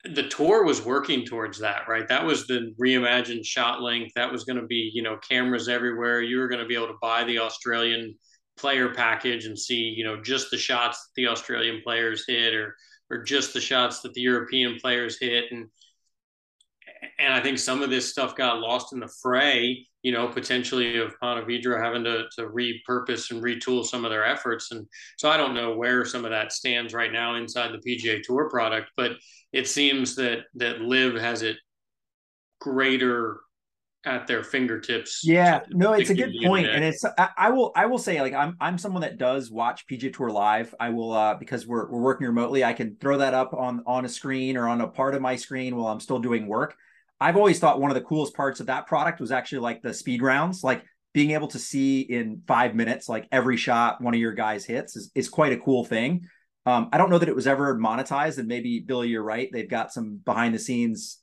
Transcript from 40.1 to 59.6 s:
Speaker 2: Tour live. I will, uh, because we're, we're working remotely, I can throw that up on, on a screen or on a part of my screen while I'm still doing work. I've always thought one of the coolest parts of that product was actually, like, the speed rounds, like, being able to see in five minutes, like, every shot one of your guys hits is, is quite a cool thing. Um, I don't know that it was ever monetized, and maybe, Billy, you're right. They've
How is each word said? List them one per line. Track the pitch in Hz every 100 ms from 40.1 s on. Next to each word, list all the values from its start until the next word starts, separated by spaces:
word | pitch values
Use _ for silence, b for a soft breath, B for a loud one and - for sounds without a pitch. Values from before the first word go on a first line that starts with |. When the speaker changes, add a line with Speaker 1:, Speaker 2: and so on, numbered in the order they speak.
Speaker 2:
Tour | - 123
live. | 104 104 110 117 -
I | 117
will, | 117 113
uh, | 113 107
because | 95 - 123 113
we're, | 117 104
we're | 120
working | 123 131 127
remotely, | 117 120 135
I | 123
can | 120 117 104
throw | 139 139
that | 135
up | 127 127
on, | - 127 120 120
on | 123
a | 123
screen | - 139 131 131 127
or | 117
on | 120
a | 113
part | - 135
of | 139
my | 131 127
screen | - 131 127 120
while | 113
I'm | 110
still | - 131
doing | 120 117 101
work. | 110 151 - b b b _
I've | 147 180
always | 208 165
thought | 160 139
one | 139
of | 127
the |
coolest | 123 156 147 -
parts | 139 135
of | 123
that | 131 -
product | 156 156 165
was | 113
actually, | 127 127 139
like, | 117 113
the | 120
speed | 104 - 123
rounds, | 131 135 165 180
like, | 131 120 - b _
being | 143 147
able | 151 147
to | 127
see | - 139 135 135
in | 135 120 110 107 -
five | 117 123 113
minutes, | 113 107 -
like, | 110 -
every | 131 123 117
shot | - 120 117 -
one | 120
of | 117
your | 113
guys | 107 110 107
hits | - 120 147
is, | - - -
is | 127
quite | - 151
a | 123
cool | - 127
thing. | 117 113 123 175 175 B B _
Um, | - 123 117
I | 151
don't | 180
know | 175
that | 165
it |
was | 127 123
ever | 135 143 120
monetized, | 110 117 135 139 156 135
and | 113
maybe, | 120 120 117
Billy, | 92 127 120
you're | 113
right. | 107 110 127
They've | 120